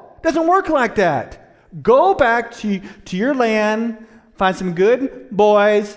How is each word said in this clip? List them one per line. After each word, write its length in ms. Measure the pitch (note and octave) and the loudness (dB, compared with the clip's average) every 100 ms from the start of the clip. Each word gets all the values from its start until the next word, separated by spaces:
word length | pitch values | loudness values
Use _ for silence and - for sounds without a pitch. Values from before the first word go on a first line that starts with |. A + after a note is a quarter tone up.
| - - | -20 -6
it 60 | |
doesn't 240 | D#4+ C#4+ E4 | -2 0 2
work 220 | F#4 F#4 | 2 2
like 260 | D#4 A#3 - | 0 0 0
that. 600 | F3+ C#3 G#2 - - _ _ E3 | 0 0 -6 -14 -20 _ _ -6
Go 320 | C3+ B3+ F4+ | 2 4 4
back 380 | F#4+ B3+ A#3 A#3 - | 2 2 0 -4 -8
to, 260 | G#3+ G3 - - - | -4 -4 -6 -18 -10
to 120 | F3+ | -4
your 160 | A#3+ | -2
land, 720 | C#4 A#3 G#3+ G#3+ G#3+ A#3 A3+ - - _ - | 0 0 0 0 -2 -4 -8 -16 -20 _ -4
find 200 | F#3+ F#3 | -2 -2
some 180 | F#3 | -4
good 560 | E3+ G3 B3 C4+ - - | 0 2 2 -2 -10 -8
boys, 560 | G3 G#3 G#3 G#3 G#3 G#3 | 0 2 4 4 2 -2